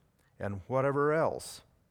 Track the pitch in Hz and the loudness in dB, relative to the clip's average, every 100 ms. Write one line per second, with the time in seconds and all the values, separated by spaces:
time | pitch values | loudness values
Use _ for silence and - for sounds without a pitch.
0 | _ _ _ - 101 101 - 131 139 139 | _ _ _ -8 -6 -6 -2 0 2 2
1 | 147 156 127 65 - - - _ _ | 2 4 2 -2 -10 -16 -20 _ _